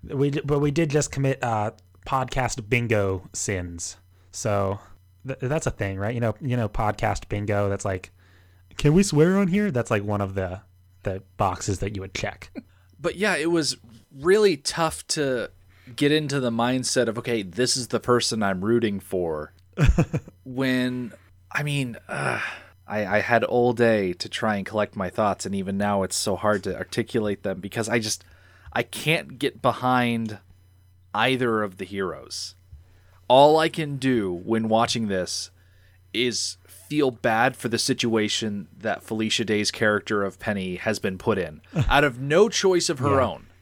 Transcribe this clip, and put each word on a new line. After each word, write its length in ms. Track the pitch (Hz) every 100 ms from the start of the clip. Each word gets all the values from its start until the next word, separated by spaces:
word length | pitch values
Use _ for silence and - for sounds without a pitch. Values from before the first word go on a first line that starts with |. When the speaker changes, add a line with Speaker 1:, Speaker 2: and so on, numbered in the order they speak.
Speaker 1:
We 260 | - 139 143
d-, 120 | 143
but 140 | 139 147
we 120 | 147
did 200 | 143 165
just 200 | 151 143
commit, 320 | - 135 131
uh, 280 | 123 110 107 - _ - -
podcast 640 | 135 127 143 123 - 104
bingo 540 | 120 117 107 98 95 -
sins. 640 | - - 95 87 85 - - _ _ _
So 460 | - 113 101 98 101 - - _ _ 127
th-, 120 | 135
that's 260 | 127 156 -
a 40 |
thing, 280 | - 98 95
right? 160 | 101
You 60 | 123
know, 140 | 117 -
you 160 | 143 123
know, 100 | 107
podcast 600 | - 107 107 107 101 -
bingo. 400 | 104 104 104 101
That's 160 | 98 104
like, 260 | 92 - _ _ _ _ _ - -
"Can 160 | 147
we 100 | 160
swear 360 | 196 147 165 190
on 100 | 196
here?" 220 | 190 208
That's, 200 | 123 113
like, 120 | 110
one 160 | 101 104
of 140 | 98
the, 260 | 98 92 92 - _ _ _
the 180 | - 92 - -
boxes 400 | 101 92 - 95
that 160 | 101
you 80 | 104
would 120 | 95
check. 360 | - 104 - -
<laughs> 60 | - - _ _ -
Speaker 2:
But 160 | 165 -
yeah, 200 | 208 165
it 140 | 160
was 260 | 170 147 - - - _ 139
really 380 | 151 202 208 147
tough 500 | - - 160 - -
to 420 | - 139 127 101 - - - -
get 160 | 117 143
into 300 | 151 147 143
the 100 | 123
mindset 560 | 113 120 131 123 - 117
of, 120 | 110
"Okay, 240 | 120 117
this 340 | 95 87 127 135
is 120 | 117
the 120 | 113
person 420 | - 123 - 113
I'm 200 | 101 95
rooting 360 | 98 120 113 98
for." 520 | - 92 85 76 78 _ _ -
Speaker 1:
<laughs> 60 | 147 - 156 143 - _
Speaker 2:
When, 680 | - 127 131 127 127 127 120 - _ _ _
I 100 | -
mean, 340 | 147 143 127 113 -
uh, 320 | 143 139 113 - - - - -
I, 200 | 107 98
I 120 | 104
had 240 | 101 117
all 280 | 110 123 120
day 400 | 117 117 110 95
to 160 | 87 107
try 280 | - 113 104
and 100 | 92
collect 280 | 107 104 -
my 120 | 92
thoughts, 380 | - 104 92 98
and 80 |
even 240 | 98 95 98
now 240 | 104 101
it's 140 | 95 -
so 200 | - 92
hard 260 | 107 104
to 120 | 95 -
articulate 680 | 90 - 110 117 107 101
them 180 | 101 95
because 280 | 95 117 107
I 100 | 120
just, 260 | 107 - - - - - -
I 80 | 120
can't 560 | 120 - 151 160 139 135
get 220 | 135 -
behind 760 | 131 117 127 127 120 117 113 104 _ - _ _ _ _ _
either 480 | 104 123 131 123 110
of 160 | 104 92
the 60 | 92
heroes. 680 | 98 95 71 64 - - - - - - - - - -
All 300 | 127 147 160
I 100 | 160
can 260 | 160 151 139
do 360 | 131 123 98
when 360 | 87 101 113 113
watching 400 | 110 117 123 110
this 420 | 95 87 - - _ _ _ - _ _
is 460 | 107 123 110 - - -
feel 420 | - - 147 135
bad 460 | 117 123 110 127 127
for 120 | 123
the 100 | 113
situation 880 | - 123 123 110 107 - 110 101 - -
that 260 | 107 98
Felicia 420 | - 110 110 - 110
Day's 240 | 107 104
character 520 | - 113 104 - 107
of 160 | 98 -
Penny 380 | - 101 92 90
has 220 | - 104
been 180 | 104 92
put 220 | - 98
in, 240 | 82 78 -
Speaker 1:
<laughs> 140 | - -
Speaker 2:
out 160 | 131
of 160 | 143 120
no 300 | 139 156 220
choice 400 | - 190 180 -
of 80 | 147
her 160 | 139 135
Speaker 1:
Yeah. 80 | 120
Speaker 2:
own. 200 | 73 - -